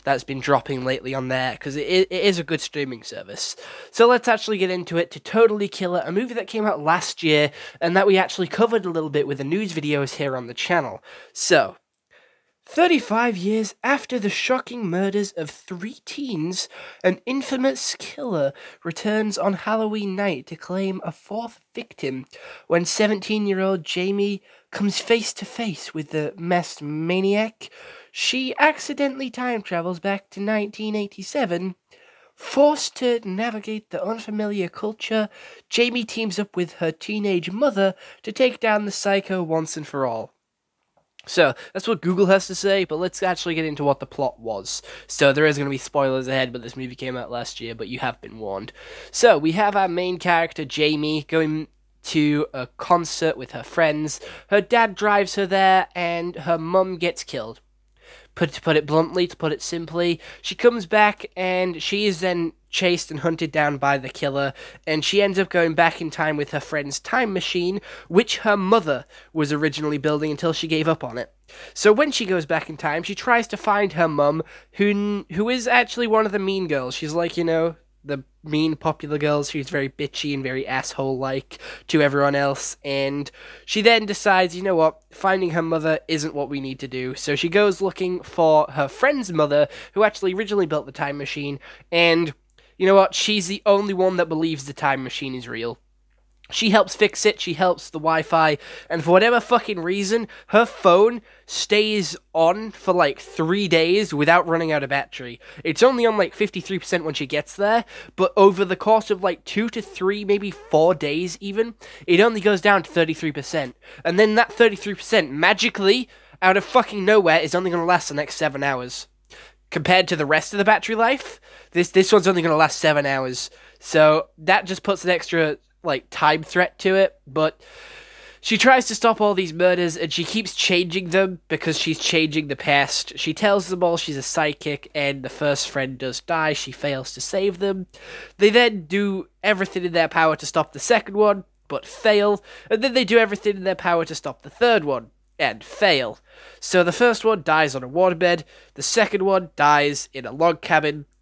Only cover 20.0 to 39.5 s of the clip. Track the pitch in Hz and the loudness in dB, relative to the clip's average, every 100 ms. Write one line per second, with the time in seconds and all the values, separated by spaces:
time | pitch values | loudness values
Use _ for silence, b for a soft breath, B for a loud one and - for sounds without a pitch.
20 | 202 190 202 139 - 156 - 185 196 185 | -4 -2 -2 -4 -8 -16 -8 -4 -4 -6
21 | 170 - - 214 233 - _ - 233 - | -10 -12 -12 -10 -10 -14 _ -16 -16 -8
22 | 139 131 139 B B B - 170 175 - | -8 -8 -12 B B B -2 0 0 0
23 | 214 208 185 214 202 190 190 190 151 180 | 0 0 -2 -2 -2 0 0 -2 -4 -4
24 | 185 202 202 196 b b b - 202 - | -2 0 -2 -4 b b b -2 -2 -2
25 | - 233 220 - 202 - 226 151 - 160 | 0 0 0 -8 -12 -8 -8 -8 -10 -10
26 | 151 156 147 - 170 175 165 - 147 151 | -6 -4 -4 -6 -2 -2 -2 -8 -8 -4
27 | 165 185 196 202 220 - - B B B | -2 0 0 0 -2 -8 -20 B B B
28 | B - - 254 262 - 302 302 - 285 | B -6 -4 -2 -4 2 2 2 -6 -2
29 | 277 262 262 240 247 233 - 175 170 175 | -2 -2 -8 -6 -4 -4 -4 -4 -4 -4
30 | 196 196 - - 202 214 208 214 214 214 | -4 -4 -8 -6 -2 -2 -4 -6 -6 -4
31 | 202 - 190 294 220 175 185 180 _ b | -6 -10 -8 -4 -2 -2 -4 -10 _ b
32 | b b b _ - - 294 294 - - | b b b _ -2 4 4 4 -4 -4
33 | 254 233 214 185 233 214 214 214 - 170 | -2 -2 -4 -4 -4 -6 -8 -10 -8 -6
34 | 185 226 220 214 208 208 175 - 214 220 | -6 -6 -6 -6 -4 -4 -4 -6 -8 -8
35 | - 220 214 B B B _ - 240 240 | -4 -2 -2 B B B _ 0 0 0
36 | 226 226 220 180 202 180 170 - 165 160 | -6 -6 -4 -4 -4 -4 -6 -4 -4 -4
37 | - 214 202 180 170 202 285 196 190 185 | -8 -4 0 -2 -2 0 0 2 0 0
38 | B B - 208 254 247 226 208 208 - | B B -10 0 0 2 0 0 0 -4
39 | 202 196 190 185 165 | 0 0 0 -4 -2